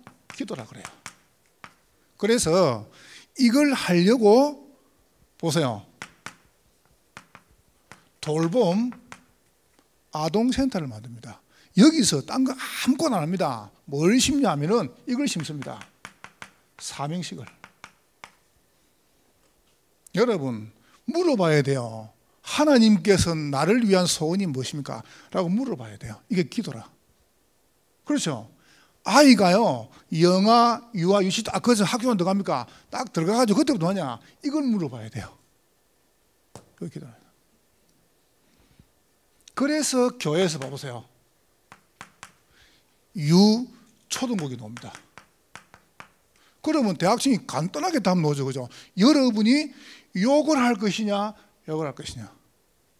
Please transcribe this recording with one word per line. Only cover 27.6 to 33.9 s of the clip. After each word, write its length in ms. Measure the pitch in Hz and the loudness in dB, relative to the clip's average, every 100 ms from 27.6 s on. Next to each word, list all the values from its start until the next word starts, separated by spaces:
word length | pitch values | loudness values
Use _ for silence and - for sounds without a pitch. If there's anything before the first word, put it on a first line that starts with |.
| _ _ _ _ | _ _ _ _
그렇죠? 460 | - 294 165 123 110 _ _ _ _ _ | -4 -4 -2 -6 -12 _ _ _ _ _
아이가요, 840 | - 233 294 208 185 190 208 127 110 - _ 160 | 2 6 8 8 6 4 2 -2 -8 -20 _ 2
영아, 680 | 175 185 208 233 233 233 - | 4 4 6 6 4 2 -6
유아, 300 | 185 170 202 | -4 0 2
유치 180 | 190 208 | 0 -4
딱 180 | 220 - | -4 -2
거기서 240 | 240 226 | 0 2
학교만 320 | 190 240 247 214 | 2 0 -2 0
들어갑니까? 500 | 175 196 185 139 120 - _ | 0 -2 -2 -6 -6 -18 _
딱 220 | - 254 | -10 -6
들어가가지고 460 | - 160 226 247 202 | -4 0 2 2 2
그때부터 300 | 311 233 | 2 0
하냐? 320 | 165 | -2